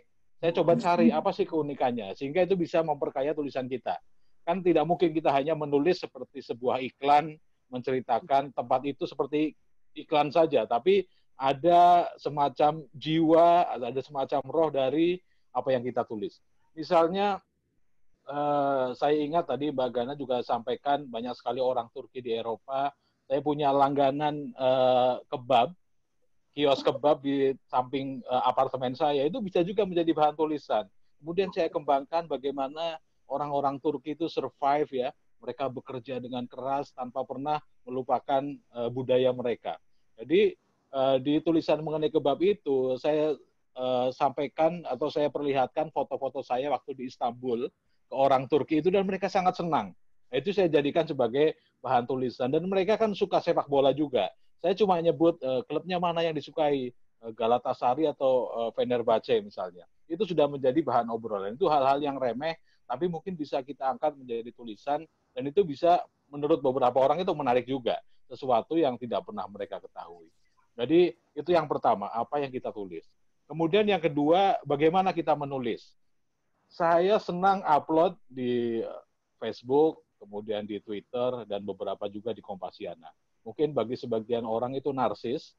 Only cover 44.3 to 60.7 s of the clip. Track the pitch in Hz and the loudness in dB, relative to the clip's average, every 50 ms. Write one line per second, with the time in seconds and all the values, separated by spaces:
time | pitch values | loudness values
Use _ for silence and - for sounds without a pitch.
44.3 | 127 - 147 127 - - 160 165 175 175 156 131 127 117 156 147 - 156 147 147 | 0 -2 -6 -6 -2 0 0 0 0 -2 -6 -6 -4 -4 -4 -2 0 0 0 0
45.3 | - 151 147 143 135 135 123 123 - 156 156 160 - 156 131 - 135 123 - 131 | 0 -2 -2 0 0 0 0 -2 -2 -4 -6 -4 -4 -4 -4 -4 -4 -6 -6 -6
46.3 | - 143 123 - 127 123 135 147 139 123 - - 139 131 123 127 - - 135 123 | -6 -8 -6 -4 -4 -4 -2 -2 -4 -4 -4 -8 -10 -10 -10 -12 -8 -6 -6 -6
47.3 | 117 123 123 127 117 117 127 180 - _ _ _ _ _ _ _ - 131 135 139 | -6 -6 -4 -4 -2 -2 -4 -6 -10 _ _ _ _ _ _ _ 0 2 4 4
48.3 | 135 131 135 - - 143 131 - 160 156 151 185 180 202 190 190 196 190 196 190 | 4 2 2 2 0 0 2 2 0 2 2 2 2 2 0 0 -2 -4 -4 -2
49.3 | - 202 180 180 180 - 175 170 151 123 104 95 90 - _ _ _ _ _ _ | 0 0 2 2 0 0 -2 -2 0 -2 -2 -4 -8 -16 _ _ _ _ _ _
50.3 | 123 135 143 185 190 208 190 170 151 151 143 147 - 170 160 156 156 135 123 113 | -4 -4 -2 0 2 2 2 4 4 4 2 2 2 0 0 0 0 -2 0 0
51.3 | 113 135 151 156 - - _ _ _ _ - 123 131 123 123 120 139 131 127 127 | 2 2 2 2 0 -2 _ _ _ _ -4 0 0 0 2 0 -2 -2 -2 -4
52.3 | - - 131 123 143 160 170 185 196 190 190 180 220 202 226 220 202 - 202 185 | -4 -4 -2 -2 0 -2 -2 0 0 0 2 2 2 2 0 0 0 -2 -2 0
53.3 | 185 160 - 175 170 160 135 - 139 139 135 139 135 139 156 143 123 113 95 87 | 0 0 0 2 0 0 0 2 2 4 4 4 4 2 0 0 0 0 0 0
54.3 | - _ _ - _ _ - 170 196 185 220 190 185 170 165 165 156 139 165 170 | -4 _ _ -20 _ _ -2 -2 2 2 2 2 2 4 2 2 2 4 4 4
55.3 | 170 - - 131 131 127 117 - 147 151 156 170 185 175 180 175 165 170 165 165 | 4 2 -2 -2 -2 -2 -2 -4 -6 -6 -4 -4 -4 -2 0 0 0 0 0 -2
56.3 | 156 147 135 - - - 156 147 143 139 127 123 - _ _ _ _ _ 113 117 | -2 -4 -8 -6 -2 0 0 2 2 0 -2 -6 -8 _ _ _ _ _ -14 -14
57.3 | 113 - 113 113 120 120 - 139 127 - - 123 123 143 160 147 135 - 139 131 | -6 -2 2 2 2 2 2 -2 -4 0 0 0 2 2 0 0 0 0 2 2
58.3 | 131 127 113 95 - 113 117 113 - - 127 120 123 120 113 117 113 110 - - | 4 2 2 -2 -4 -4 -4 -4 -2 -2 -2 0 0 0 2 2 2 2 2 0
59.3 | 127 110 101 104 - - 95 90 87 90 85 _ _ _ _ - 165 175 220 170 | 0 0 0 -4 -8 -10 -10 -10 -10 -14 -20 _ _ _ _ -10 -6 -4 -4 -2
60.3 | 180 156 147 143 143 139 131 131 | 2 2 2 2 0 0 0 0